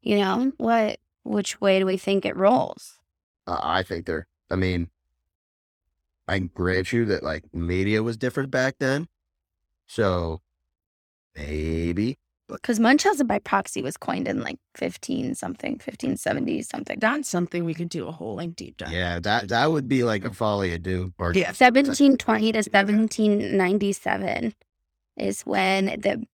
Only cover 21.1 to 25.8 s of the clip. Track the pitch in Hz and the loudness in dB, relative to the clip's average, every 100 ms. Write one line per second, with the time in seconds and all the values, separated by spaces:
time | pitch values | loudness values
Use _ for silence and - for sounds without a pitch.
21.1 | - 87 87 175 - 254 247 277 269 285 | -4 0 0 0 6 6 6 2 4 6
22.1 | 254 - 220 220 220 208 202 196 208 220 | 6 2 0 2 0 2 2 4 2 2
23.1 | - 214 208 101 196 185 202 202 196 190 | 2 2 2 0 2 2 2 0 -2 -2
24.1 | 190 196 - 233 - _ _ _ _ _ | -2 -2 -2 -4 -8 _ _ _ _ _
25.1 | - 98 98 - 190 190 196 | -6 -4 -4 -2 0 2 2